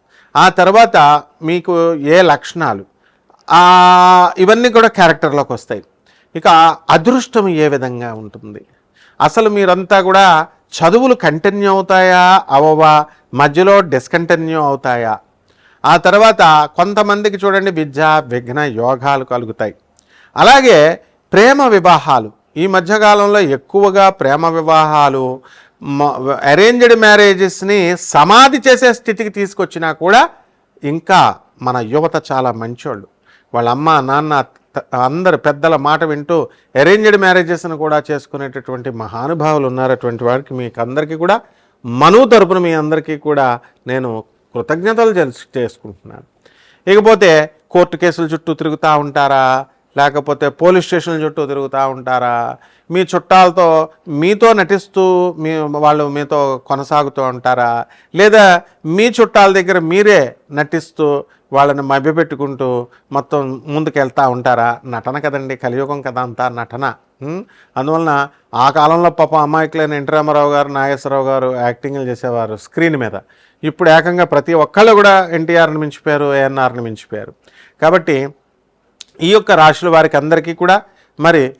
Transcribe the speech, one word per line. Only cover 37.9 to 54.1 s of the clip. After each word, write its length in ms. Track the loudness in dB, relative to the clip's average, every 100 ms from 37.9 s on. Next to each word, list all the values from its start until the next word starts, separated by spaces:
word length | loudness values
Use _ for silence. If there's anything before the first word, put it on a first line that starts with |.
| -4 -4
చేసుకునేటటువంటి 800 | -8 -8 -12 -12 -12 -12 -12 -10
మహానుభావులు 800 | -12 -12 -10 -8 -2 -2 0 -2
ఉన్నారు. 240 | -2 -2
అటువంటి 320 | -2 -4 -4
వారికి 300 | -2 -2 -6
మీకు 280 | -12 -10 -8
అందరికీ 340 | -6 -6 -8 -4
కూడా 260 | -2 -2 -4 _ _ _ -10
మను 440 | 0 4 4 4
తరపున 280 | 4 4 0
మీ 160 | -2
అందరికీ 440 | -2 -2 -4 -4 -8
కూడా 420 | -4 -2 -2 -2 -10 _ -8
నేను 360 | -6 -6 -8 -14 _ _
కృతజ్ఞతలు 600 | -10 -6 -4 -4 0 0
తెలుసు, 460 | 0 -4 -8 -12 -8
చేసుకుంటున్నాను. 640 | -8 -10 -20 -20 -20 -20 _ _ _ _ _ _ 0
ఇకపోతే 600 | 2 4 4 4 2 0 _ _
కోర్టు 260 | 0 0 0
కేసుల 280 | -4 -2 -6
చుట్టూ 280 | -6 -6
తిరుగుతూ 460 | -6 -6 -4 0 0
ఉంటారా, 640 | -2 -2 0 2 0 -2 -6 _ _ -2
లేకపోతే 520 | -2 -2 -6 -4 -4
పోలీస్ 360 | 0 2 2 0
స్టేషన్ల 400 | -4 -4 -6 -6
చుట్టూ 200 | -6 -6
తిరుగుతూ 440 | -6 -6 -4 -4
ఉంటారా, 680 | -6 -6 -4 -2 -4 -6 -10 _ _ -8
మీ 140 | -6 -4 -6
చుట్టాలతో 720 | 2 4 4 2 0 0 -2 _
మీతో 460 | -10